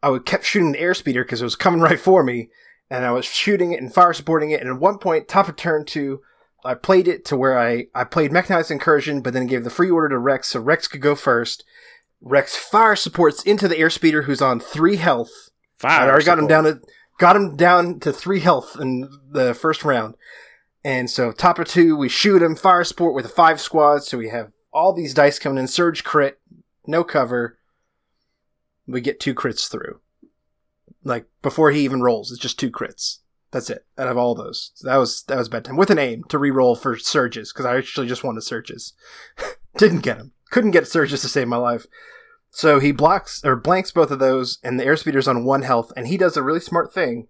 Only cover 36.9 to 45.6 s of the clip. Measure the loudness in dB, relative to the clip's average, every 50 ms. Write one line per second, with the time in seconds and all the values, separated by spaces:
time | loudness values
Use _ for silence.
36.9 | -6 -6 -6 -4 -2 0 -2 -2 -4 -10 -14 -16 -12 -8 -4 -2 -2 -2 -4 -6
37.9 | -6 -8 -6 -6 -6 -6 -6 -8 -8 -8 -10 -10 -10 -10 -12 -12 -16 -16 -16 -18
38.9 | _ _ _ -20 -20 -20 -20 -20 _ -12 -12 -12 -12 -16 -20 -18 _ 4 4 4
39.9 | 4 2 -2 -4 -6 -6 -10 -20 _ _ _ _ -2 0 0 4 4 2 2 2
40.9 | 0 0 0 0 -2 -6 -6 -4 -2 -2 -2 -2 -2 -2 -2 -2 -4 -4 -8 _
41.9 | _ -20 -20 -20 -20 -20 _ _ _ _ _ _ _ -2 2 4 4 4 4 2
42.9 | 0 2 2 2 2 2 -2 -8 -14 -6 -2 -2 -2 0 0 0 0 0 -2 -4
43.9 | 0 0 0 0 2 0 0 2 2 0 -2 -6 -8 -10 _ -6 -6 -4 0 0
44.9 | 0 0 0 -2 -2 0 0 0 -2 -2 0 0 -2 -2